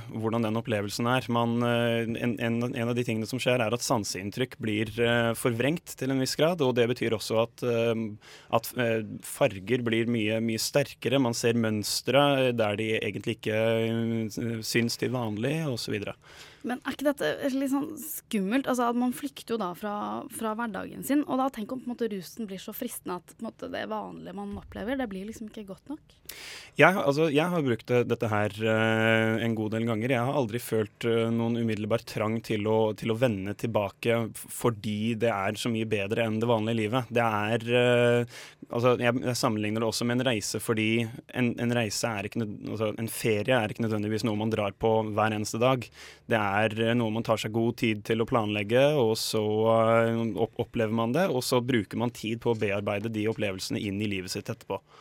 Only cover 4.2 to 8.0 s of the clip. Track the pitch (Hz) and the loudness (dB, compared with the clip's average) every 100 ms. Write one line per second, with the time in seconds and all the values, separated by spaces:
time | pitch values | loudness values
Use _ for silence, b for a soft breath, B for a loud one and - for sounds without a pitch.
4.2 | 101 120 127 - 110 107 110 110 117 120 | -6 -4 -4 -4 -2 -2 -2 0 2 4
5.2 | 117 113 135 113 123 170 - - 131 135 | 2 0 0 2 0 -2 -6 -6 -2 0
6.2 | 131 - 151 180 131 123 117 120 113 107 | 0 2 2 2 2 4 2 2 0 0
7.2 | - 113 117 - 123 117 117 113 | 0 2 0 -2 -2 2 2 0